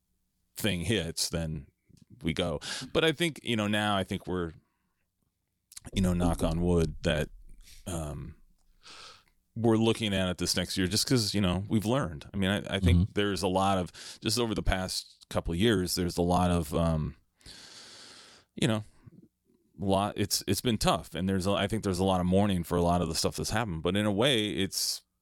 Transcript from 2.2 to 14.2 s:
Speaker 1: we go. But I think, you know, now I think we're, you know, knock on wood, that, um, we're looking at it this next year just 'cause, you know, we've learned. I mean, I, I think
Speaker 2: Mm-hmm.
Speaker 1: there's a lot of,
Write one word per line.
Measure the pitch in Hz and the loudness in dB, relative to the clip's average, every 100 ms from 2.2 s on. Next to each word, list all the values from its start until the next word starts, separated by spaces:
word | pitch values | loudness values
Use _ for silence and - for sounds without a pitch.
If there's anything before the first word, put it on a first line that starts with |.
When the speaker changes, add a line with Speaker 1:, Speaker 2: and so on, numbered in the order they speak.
Speaker 1:
we | 82 | -4
go. | 78 85 73 - - - | -2 -2 -4 -6 -10 -4
But | - 160 | 0 0
I | |
think, | 156 170 135 | 0 -2 -4
you | - 113 | -4 -2
know, | 104 | 0
now | 107 104 98 | 0 0 0
I | |
think | 92 95 - | -2 -6 -4
we're, | 90 82 - _ _ _ _ _ _ _ _ _ _ _ - - | -4 -6 -10 _ _ _ _ _ _ _ _ _ _ _ -20 -4
you | - | 2
know, | 90 | 4
knock | 87 87 80 | 4 4 2
on | 85 82 | 0 2
wood, | 87 87 80 - | 4 4 4 0
that, | - 78 78 - - - - - - | 0 0 0 -6 -20 -20 -20 -16 -8
um, | 85 76 69 - 80 - _ _ _ - - - - _ _ _ 117 | -6 -6 -8 -10 -16 -20 _ _ _ -20 -20 -20 -20 _ _ _ 0
we're | 113 110 | 4 4
looking | 113 110 110 | 4 2 0
at | 95 92 | 0 0
it | 90 | 0
this | 87 95 | -2 0
next | 90 - | -2 0
year | 92 | 0
just | 104 - | 0 0
'cause, | 131 101 | 0 0
you | 101 | 0
know, | 95 87 104 | 0 0 0
we've | 110 104 | -2 0
learned. | 131 110 71 - | -2 -2 -8 -10
I | 98 | -2
mean, | 95 | 0
I, | 101 - 95 | 0 -2 0
I | |
think | 90 87 | 4 4
Speaker 2:
Mm-hmm. | 95 | 2
Speaker 1:
there's | - 101 90 | 0 -2 0
a | 95 | 0
lot | 92 98 95 | 2 2 0
of, | 85 - - - | -2 -8 -18 -8